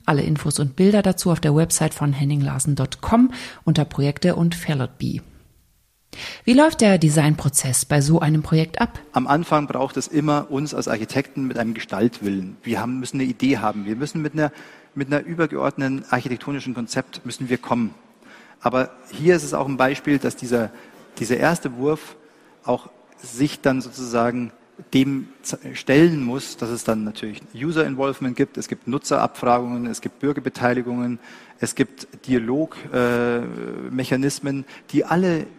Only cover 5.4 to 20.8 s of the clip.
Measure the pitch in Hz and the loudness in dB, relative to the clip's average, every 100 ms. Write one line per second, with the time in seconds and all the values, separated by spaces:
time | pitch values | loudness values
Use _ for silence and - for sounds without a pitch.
5.4 | _ _ _ _ _ _ _ - - - | _ _ _ _ _ _ _ -16 -14 -4
6.4 | - 247 311 311 220 190 156 151 151 156 | 4 6 6 6 6 6 6 6 4 4
7.4 | 139 - 135 127 - 151 139 165 156 156 | 0 0 0 -2 2 2 4 4 4 0
8.4 | 151 160 160 - 233 - - - 127 147 | 2 0 0 -2 -4 -4 -4 -2 2 0
9.4 | 170 151 147 123 135 - - 156 151 147 | 2 0 0 -2 -4 -4 -2 0 2 0
10.4 | 147 139 147 - 117 104 110 131 135 - | 0 -4 -4 -4 -2 -4 -2 -4 -4 -4
11.4 | 131 120 113 110 - 98 120 - 101 98 | -4 -2 -4 -4 -6 0 0 0 -4 -2
12.4 | 92 - - 107 113 131 123 143 131 120 | -6 -10 -6 -4 -4 -6 -6 -4 -2 0
13.4 | 131 131 110 104 101 110 147 165 147 147 | 2 2 0 -4 -4 -4 -4 -4 -4 -2
14.4 | 151 - - - _ - 135 147 156 170 | -2 -4 -20 -20 _ -8 -2 -2 -2 -2
15.4 | 160 147 135 139 135 135 - 123 123 120 | -2 0 -2 -2 -4 -4 -2 -2 -2 -6
16.4 | - 143 127 120 113 - - - 123 117 | -6 -8 -6 -8 -6 -6 -6 -8 -12 -8
17.4 | 127 123 - 120 110 - _ _ - - | -4 -4 -2 -2 -2 -6 _ _ -20 -20
18.4 | - - 120 127 131 - - - 156 175 | -20 -4 0 0 -2 -6 -16 0 4 4
19.4 | 147 147 139 131 131 147 - 143 127 - | 4 -2 -2 2 2 2 0 2 0 -4
20.4 | 127 120 110 - | -2 0 0 -6